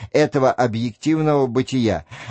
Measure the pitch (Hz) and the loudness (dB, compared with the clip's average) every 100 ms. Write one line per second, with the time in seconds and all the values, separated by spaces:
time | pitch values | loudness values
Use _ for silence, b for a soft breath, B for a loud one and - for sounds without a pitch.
0 | B 139 151 143 131 - 123 110 120 - | B 0 2 2 2 2 0 -2 -4 -4
1 | 151 156 151 147 131 117 131 131 113 85 | -2 0 2 2 2 0 -2 0 0 -2
2 | - B B | -6 B B